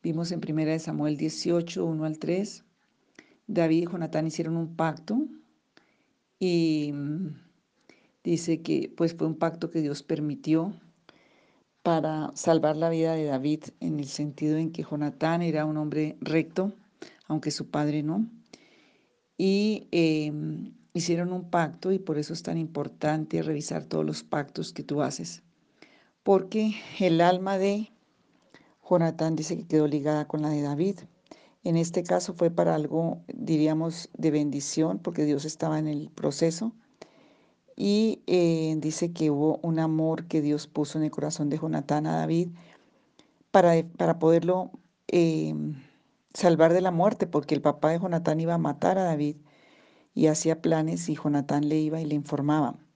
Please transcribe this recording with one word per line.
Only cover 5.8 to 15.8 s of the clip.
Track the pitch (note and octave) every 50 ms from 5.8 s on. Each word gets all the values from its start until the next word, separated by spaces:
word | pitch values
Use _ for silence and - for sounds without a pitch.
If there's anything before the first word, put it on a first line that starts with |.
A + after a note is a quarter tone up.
| _ _ _ _ _ _ _ _ _ _ _ _
y, | F#3+ F#3 F3 E3+ E3 D#3+ D#3 D3+ D3 D3 C#3+
mm, | C#3+ C#3+ C#3+ D3+ E3 F#3+ D#3 C#3+ B2+ _ _ _ _ _ _ _ _ _ _ _ _ _ _ _ _ _
dice | F3 E3+ D#3+ E3 E3+ E3 D#3+
que, | E3 E3 D#3 C#3 - - -
pues, | - E3+ E3 E3
fue | E3 D#3+
un | D#3+ D#3
pacto | D#3 E3 E3 E3 E3+ F3 E3+
que | E3+ E3+
Dios | D#3 C#3+ D3 D3 -
permitió | - E3 D#3 D3+ D3+ C#3+ - - D#3 D#3 D#3+ E3 G3 G#3 - - - _ _ _ - _ _ _ _ _ _ _ _ _ _ _ _ _ _
para | _ F3 E3 D#3+ C#3+ D#3 D#3 D#3 D#3 - -
salvar | - - F3 E3 D#3+ D#3+ D#3 D#3
la | D3+ E3 E3
vida | E3 D#3+ D#3+ E3 D#3+
de | D#3+ D3+
David, | D3 C3+ C3 C3 D3+ D3+ D3+ - - _ _
en | - E3 D#3 D3
el | D3
sentido | C#3 - - D3+ D3+ C#3 - D#3 D3+ D3+
en | D#3 E3 D#3+
que | E3 - D#3+
Jonatán | - D#3 D3 D3 D3 C#3+ - D#3+ D#3+ E3+ E3+
era | F3 E3+ D3+ D3+ D3+
un | D#3 D#3
hombre | D3+